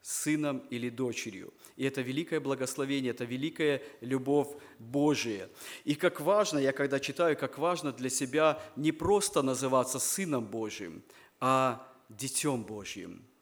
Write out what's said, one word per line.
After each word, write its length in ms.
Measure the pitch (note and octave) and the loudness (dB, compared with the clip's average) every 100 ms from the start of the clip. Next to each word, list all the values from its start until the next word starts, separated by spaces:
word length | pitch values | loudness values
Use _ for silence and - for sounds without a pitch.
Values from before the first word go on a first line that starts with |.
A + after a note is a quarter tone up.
сыном 600 | - - D3+ D3+ D3 C3 - | -6 -4 0 2 0 -2 -4
или 180 | B2 B2 | -4 -4
дочерью. 640 | A#2 B2+ A2+ A#2 F#2+ F#2 _ - - | -2 -2 -2 -8 -10 -16 _ -20 -4
И 80 | |
это 160 | C3+ C3+ | -2 -2
великое 380 | B2 C#3 E3+ D#3+ | -4 -4 -2 -2
благословение, 720 | C3+ C3+ B2+ - C3+ C#3 B2+ | -2 -2 -2 -2 -2 0 0
это 140 | A#2 | -2
великая 580 | A#2+ B2+ D3+ D3+ D#3 C3+ - - | -4 -4 -4 0 2 2 -4 -12
любовь 480 | A#2+ C3 C3 C#3+ C#3 - - - | -2 -2 4 2 2 -4 -18 -18
Божия. 720 | A2+ C#3 D3 C#3+ A#2 G2+ F2+ - - - | -4 2 4 2 0 -4 -8 -14 -16 -10
И 100 | - D3 | -2 2
как 240 | F#3 F3 | 2 2
важно, 380 | D3+ G#3 G3+ D3+ | 2 4 4 2
я 120 | C3+ | 2
когда 280 | C3+ C#3 C#3 | 2 0 0
читаю, 360 | C3+ C#3 E3+ C#3+ | -2 0 2 2
как 220 | C3+ - | -2 0
важно 340 | D#3+ F3 D3 | 0 0 -4
для 160 | A#2+ B2+ | -4 -4
себя 540 | - C3+ C#3+ D#3 D3+ - - | -2 0 4 4 4 -6 -2
не 160 | D3+ | 0
просто 500 | D#3 D#3+ G3+ G3 D#3+ | 0 4 4 4 2
называться 560 | C3+ B2 C3 C3 B2 C3+ | 2 2 4 4 4 0
сыном 460 | - - F#3+ C3+ | -2 -2 0 -2
Божьим, 580 | A2 A2+ A2 - F#2 E2 - - - _ | -2 -6 -6 -6 -10 -12 -18 -20 -20 _
а 440 | B2+ C3 C3 A2+ - - _ | 2 4 4 0 -10 -20 _
детем 540 | G#2+ B2+ - D3+ B2+ | -10 -4 -2 0 -2
Божьим. 600 | G2+ G#2+ F#2+ G2+ F2 F2 - _ | -4 -10 -10 -10 -12 -14 -20 _